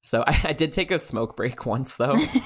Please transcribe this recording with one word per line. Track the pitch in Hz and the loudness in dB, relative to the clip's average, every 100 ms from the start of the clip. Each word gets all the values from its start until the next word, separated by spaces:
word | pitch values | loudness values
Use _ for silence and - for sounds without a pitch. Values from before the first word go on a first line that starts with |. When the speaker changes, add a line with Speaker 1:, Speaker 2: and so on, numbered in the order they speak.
Speaker 1:
So | - 113 | 0 0
<laughs> | 123 | 2
I, | 139 | 2
I | 156 | 2
did | 151 160 | 0 0
take | 190 185 | 0 0
a | 175 | 0
smoke | - 113 113 - | -2 -4 -4 -4
break | 113 123 123 | -4 -4 -4
once, | 113 131 - | -2 -2 0
though. | 120 226 | 2 4
Speaker 2:
<laughs> | 311 254 | 4 0